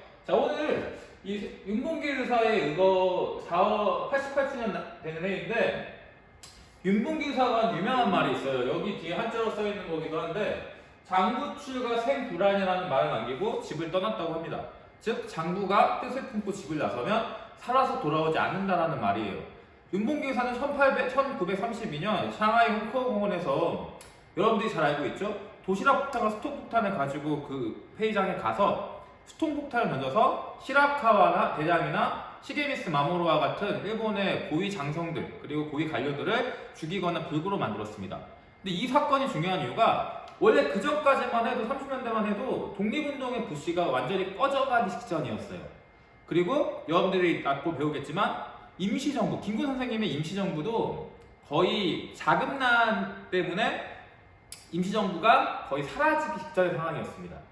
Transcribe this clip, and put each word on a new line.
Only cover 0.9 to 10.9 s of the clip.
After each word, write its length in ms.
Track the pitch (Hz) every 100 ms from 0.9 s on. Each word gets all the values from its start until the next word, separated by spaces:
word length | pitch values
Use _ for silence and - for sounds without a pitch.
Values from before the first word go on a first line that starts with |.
| - - -
이 240 | 185 208 - - 190
윤봉길 540 | 220 311 294 285 262
의사의 480 | 226 240 220 202 147
의거 760 | 156 190 185 185 - - - -
사월 640 | 175 208 214 202 - -
팔십팔 400 | 277 - 285 269
주년 240 | 254 220
나-, 280 | 170 - -
되는 200 | 156 160
해인데, 840 | 190 180 180 226 - - - - - - - - - - - -
윤봉길 460 | 180 208 302 302 285
의사가 480 | 247 233 226 196 160
유명한 320 | 226 254 208
말이 240 | 170 143
있어요. 400 | 127 135 131 123
여기 240 | 165 208 -
뒤에 160 | 170
한자로 380 | 175 226 226 220
써 160 | 214 208
있는 200 | 190 170
거기도 320 | 160 151 160
한데, 580 | 165 208 202 - - - -